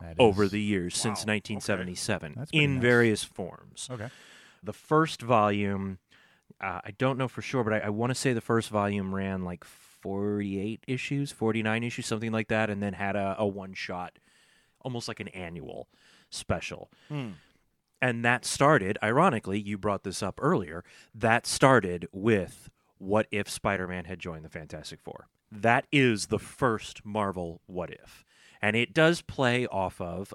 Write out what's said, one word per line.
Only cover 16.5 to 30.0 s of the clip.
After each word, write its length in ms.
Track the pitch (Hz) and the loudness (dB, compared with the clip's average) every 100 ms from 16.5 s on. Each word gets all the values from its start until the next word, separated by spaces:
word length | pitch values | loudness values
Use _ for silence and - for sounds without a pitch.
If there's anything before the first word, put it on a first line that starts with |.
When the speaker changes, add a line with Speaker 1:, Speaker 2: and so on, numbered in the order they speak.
| 90 - - - _ - | -4 -4 -12 -14 _ -12
Speaker 3:
Hmm. 220 | 147 120 82 _ _ _ _ _ - | -8 -8 -12 _ _ _ _ _ -4
Speaker 2:
And 240 | 127 117 | -2 0
that 200 | 117 123 | 0 0
started, 540 | - - 139 147 95 104 | -2 2 6 6 4 -2
ironically, 560 | 107 123 185 117 - 101 | 2 4 4 2 -2 -4
you 180 | 101 104 | -4 -4
brought 260 | 104 98 | -2 -2
this 180 | 98 90 | -4 -6
up 160 | 98 - | -6 -2
earlier, 440 | 143 165 85 85 - - - | 0 0 -2 -10 -14 -20 -20
that 320 | 113 113 117 - | -2 2 2 0
started 600 | - 139 127 95 87 87 | 4 6 6 4 -4 -6
with 580 | 95 107 104 85 - - _ _ _ | -2 4 4 2 -8 -20 _ _ _
what 280 | 95 107 107 | 0 0 2
if 160 | 101 101 | -2 -4
Spider-Man 540 | - 110 98 90 90 | -4 -2 -2 -2 -6
had 160 | 82 90 | -8 -10
joined 240 | 90 80 | -10 -10
the 40 | 80 | -12
Fantastic 520 | - 78 78 - 78 | -14 -12 -14 -14 -14
Four. 260 | - - - _ _ | -14 -16 -18 _ _
That 360 | 104 113 123 - | -2 2 2 2
is 360 | 147 127 107 - | 4 4 2 0
the 120 | 110 | -4
first 680 | - - 131 107 - - | -4 -2 0 0 -6 -16
Marvel 560 | 107 107 98 90 85 85 _ | -6 -2 -2 -2 -8 -10 _
what 240 | 90 82 | -8 -8
if. 340 | - - - _ _ - - | -10 -20 -20 _ _ -20 -4
And 160 | 104 110 | 0 0
it 180 | 120 | 0
does 280 | 160 160 170 | 4 4 4
play 440 | - - 123 123 123 | -4 0 2 2 0
off 340 | 95 92 - | -2 -2 -4